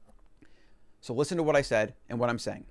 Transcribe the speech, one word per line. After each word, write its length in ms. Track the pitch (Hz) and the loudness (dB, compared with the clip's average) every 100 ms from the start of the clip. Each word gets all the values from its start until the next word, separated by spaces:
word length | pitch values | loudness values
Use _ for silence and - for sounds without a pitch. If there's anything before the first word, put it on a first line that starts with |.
| - - - - - - - - - - | -20 -20 -20 -20 -20 -20 -20 -20 -20 -18
So 120 | - | -6
listen 240 | 120 147 175 | -2 0 0
to 60 | |
what 120 | 156 147 | 2 2
I 60 | |
said 320 | 135 113 107 - - | 4 2 2 -4 -10
and 80 | 120 | -2
what 140 | 120 | 0
I'm 80 | 117 | 0
saying. 260 | - - - | -4 -8 -12